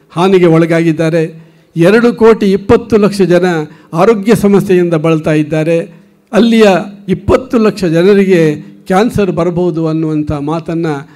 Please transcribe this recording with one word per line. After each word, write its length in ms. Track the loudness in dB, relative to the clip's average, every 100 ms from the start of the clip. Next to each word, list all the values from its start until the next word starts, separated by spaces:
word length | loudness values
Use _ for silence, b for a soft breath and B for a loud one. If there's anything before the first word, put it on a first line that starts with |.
| b
ಹಾನಿಗೆ 360 | -2 2 2 4
ಒಳಗಾಗಿದ್ದಾರೆ. 1000 | 2 2 0 0 -2 -2 -2 -4 -8 b b b 0
ಎರಡು 360 | 2 4 2
ಕೋಟಿ 380 | 2 2 4 0
ಇಪ್ಪತ್ತು 460 | -2 0 -2 0 0
ಲಕ್ಷ 240 | 0 0
ಜನ 240 | 0 2 0 -4 -6 B B
ಆರೋಗ್ಯ 420 | 0 2 2 0 0
ಸಮಸ್ಯೆಯಿಂದ 580 | 2 2 2 0 0
ಬಳಲ್ತಾ 400 | 0 0 -2 0
ಇದ್ದಾರೆ. 580 | -2 -2 -4 -2 -2 -4 b b b b
ಅಲ್ಲಿಯ 340 | 0 2 4 4 2 -4 -12 -8
ಇಪ್ಪತ್ತು 480 | -6 -2 -2 0 0
ಲಕ್ಷ 280 | 0 -2 -2
ಜನರಿಗೆ 720 | 0 2 2 2 2 0 -2
ಕ್ಯಾನ್ಸರ್ 720 | -10 -14 -2 0 0 -2 -4
ಬರಬಹುದು 560 | -2 -4 -2 -4 -2 -4
ಅನ್ನುವಂಥ 440 | -4 -4 -4 -4
ಮಾತನ್ನು 800 | -6 -6 -6 -6 -6 -4 -6 -10